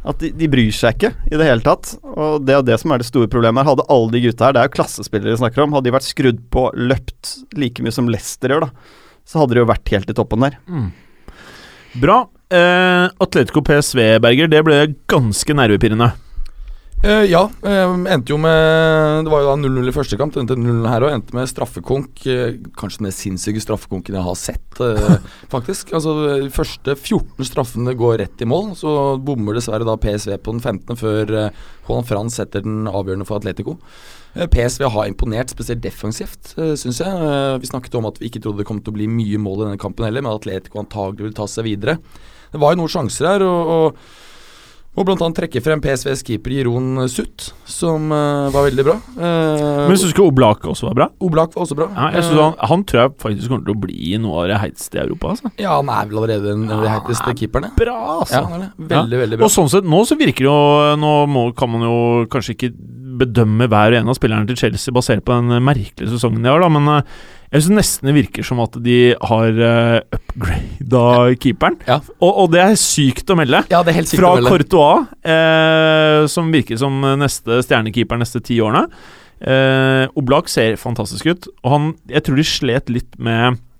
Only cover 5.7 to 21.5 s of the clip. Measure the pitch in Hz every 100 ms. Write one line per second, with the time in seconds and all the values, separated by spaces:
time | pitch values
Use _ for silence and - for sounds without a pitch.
5.7 | 147 127 131 127 - 135 120 - 127 127
6.7 | - 123 135 - - - - 262 208 135
7.7 | 123 120 113 120 110 - - 127 143 156
8.7 | - - - - _ _ 160 139 120 117
9.7 | 110 - 101 95 110 107 110 135 - -
10.7 | 170 101 - _ _ - - - - -
11.7 | - - 120 139 220 262 _ _ 180 175
12.7 | 180 185 180 180 - 185 175 - 151 143
13.7 | 147 143 127 110 113 117 127 165 151 156
14.7 | 147 156 143 - 175 117 98 - 147 113
15.7 | 101 113 107 117 - - - - - -
16.7 | - - - 208 214 208 170 208 - 202
17.7 | 202 185 180 180 139 117 147 160 160 160
18.7 | 160 160 156 156 156 160 151 139 139 139
19.7 | 131 127 147 135 107 151 139 120 127 117
20.7 | 117 113 117 139 135 - 120 127